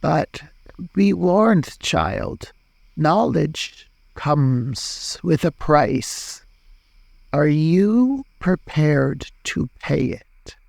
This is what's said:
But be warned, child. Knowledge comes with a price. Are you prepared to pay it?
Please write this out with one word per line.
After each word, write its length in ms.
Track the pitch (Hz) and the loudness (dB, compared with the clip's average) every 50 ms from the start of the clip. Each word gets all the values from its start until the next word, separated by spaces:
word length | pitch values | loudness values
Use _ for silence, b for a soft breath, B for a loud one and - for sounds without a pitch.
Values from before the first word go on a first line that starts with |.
But 420 | - 147 151 156 - - _ - - - _ _ _ - - - 180 175 _ | -2 -2 -2 0 -2 -4 _ -18 -20 -20 _ _ _ -20 -18 -18 -18 -10 _
be 180 | - 196 202 | 2 2 2
warned, 640 | 190 175 170 180 175 196 214 226 220 180 135 - - - | 2 2 2 2 4 4 4 4 4 4 2 0 -6 -12
child. 720 | - - - - 80 80 98 104 - 50 - - - - - _ _ _ _ _ _ _ _ | -8 -4 0 0 0 0 -2 -4 -6 -6 -8 -12 -14 -18 -20 _ _ _ _ _ _ _ _
Knowledge 920 | - 156 151 160 202 226 - - 165 151 151 156 - - - - - - _ _ _ _ _ _ | -2 0 2 2 2 2 0 0 0 -2 -2 -4 -6 -10 -12 -12 -18 -20 _ _ _ _ _ _
comes 1040 | - - 143 147 151 143 131 131 123 120 123 131 - - - - - - - - - | -8 -2 -2 2 2 2 2 2 0 -2 -4 -6 -8 -8 -10 -12 -10 -10 -12 -12 -8
with 220 | - 170 170 147 - | -2 0 0 2 0
a 60 | 175 | -2
price. 960 | 147 _ - - 156 147 143 - - - - - - - - - - - _ - _ _ _ _ - - _ _ _ - - _ _ _ _ _ | -4 _ -2 2 4 4 4 2 0 -4 -4 -6 -10 -12 -12 -14 -14 -16 _ -20 _ _ _ _ -20 -20 _ _ _ -20 -20 _ _ _ _ _
Are 160 | - 139 147 151 | 0 2 2 4
you 760 | 147 151 156 160 165 180 196 208 214 233 254 254 269 269 269 _ _ _ | 4 2 2 2 4 4 4 4 4 4 2 2 0 -2 -6 _ _ _
prepared 880 | - 185 185 180 - - - - 151 151 151 143 135 135 143 139 - - - _ _ | -2 -2 -2 -2 -2 -6 -2 0 2 2 4 2 2 0 -2 -6 -10 -14 -18 _ _
to 240 | - - - - 131 _ - | -8 -4 -4 -4 -6 _ -14
pay 240 | - - 139 - - | -6 -2 -2 0 0
it? 520 | - - - - _ _ _ _ - - _ _ | -2 -4 -6 -12 _ _ _ _ -20 -20 _ _